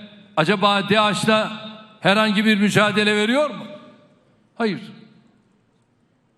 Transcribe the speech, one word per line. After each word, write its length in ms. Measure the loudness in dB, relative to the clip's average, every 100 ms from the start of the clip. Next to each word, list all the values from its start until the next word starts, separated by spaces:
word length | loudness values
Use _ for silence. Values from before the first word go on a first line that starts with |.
| -20 -20 -8 -2
acaba 520 | 0 2 2 0 0
daesh'la 640 | 2 2 0 0 0 0 -8 -16 -20 -20 -4
herhangi 440 | 0 2 2 2
bir 140 | 2 2
mücadele 580 | 2 2 2 2 0 0
veriyor 340 | 0 0 -2
mu? 160 | -4 -14 -18 -20 -20 _ _ _ _ _
Hayır. 260 | -6 -6 -6 -10 -20 -20 _ _ _ _ _ _ _ _ _ _ _ _